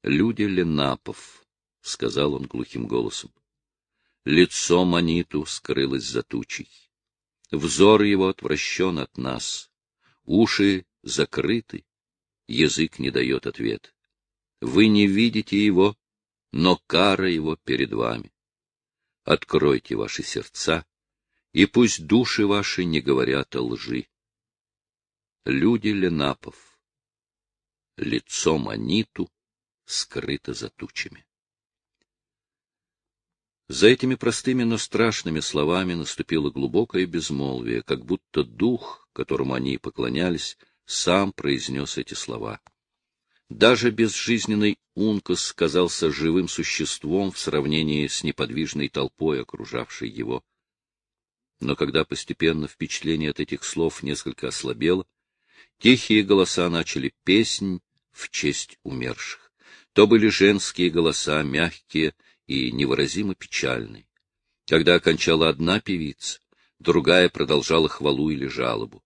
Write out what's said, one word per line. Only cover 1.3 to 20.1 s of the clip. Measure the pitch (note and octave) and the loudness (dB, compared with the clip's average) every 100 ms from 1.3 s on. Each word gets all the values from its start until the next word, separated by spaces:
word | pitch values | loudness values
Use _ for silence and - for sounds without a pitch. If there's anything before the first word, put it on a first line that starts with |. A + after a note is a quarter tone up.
| - _ _ _ _ | -20 _ _ _ _
сказал | - - A#1 B1+ D2 | -14 -6 -4 -2 -2
он | C2+ C2 | -2 -8
глухим | A#1+ A#1+ B1 A1 | -8 -8 -8 -4
голосом. | A#1+ G#1+ - - _ _ _ _ _ _ _ _ _ - | -4 -4 -8 -16 _ _ _ _ _ _ _ _ _ 2
Лицо | D#2+ F2+ - - F2 F2+ | 4 4 2 2 2 4
Маниту | F2 E2+ E2 E2+ D2+ D2+ | 2 0 -2 -2 -6 -6
скрылось | - - B1 C2+ C2 A#1+ | -10 -6 -2 -2 -4 -4
за | A#1 | -8
тучей. | - A#1+ A1+ - - _ _ _ _ _ _ _ _ | -6 -8 -8 -14 -16 _ _ _ _ _ _ _ _
Взор | D#2 D#2+ D#2 G2 G#2+ | -4 -2 6 8 8
его | G#2 G2 F#2 | 6 4 2
отвращён | - - D2+ - - F#2 D#2+ | -2 -4 -4 -4 -2 -2 -2
от | C2 - | -6 -8
нас, | B1+ A#1 - - - _ _ _ _ _ - | -8 -6 -8 -10 -14 _ _ _ _ _ 0
уши | F2 A2+ - G2+ F#2+ - _ | 4 4 4 2 2 -6 _
закрыты, | - - - - D#2+ A#2 - - _ _ _ _ _ _ - | -8 -2 -2 -2 -2 -2 -6 -16 _ _ _ _ _ _ -8
язык | A#1 D2+ D2 D#2 - | 2 2 2 -2 -2
не | C2+ | -4
даёт | B1+ B1+ B1+ - | -2 0 -2 -4
ответ. | - A1+ A1 - _ _ _ _ _ _ _ | -6 -4 -6 -12 _ _ _ _ _ _ _
Вы | A#1 D2+ A2 | 0 4 6
не | G#2 G2+ | 6 4
видите | G2 A#2 A2 - G2+ | 4 2 0 0 2
его, | G#2+ F2+ G2+ G#2+ _ _ _ _ _ | 4 6 4 2 _ _ _ _ _
но | C#2+ F2 F2 _ | 2 2 2 _
кара | D#2+ G2 F#2+ F#2+ | 2 4 2 0
его | E2 D#2 D#2 | -2 -2 -6
перед | - B1+ C2 | -4 -2 -2
вами. | G#1+ A#1 A1+ G1+ _ _ _ _ _ _ _ _ _ | -2 -2 -4 -10 _ _ _ _ _ _ _ _ _
Откройте | - D2+ - D2 C#2+ C2 - G#1+ | 0 0 2 0 2 0 -2 -8
ваши | G#1 | -6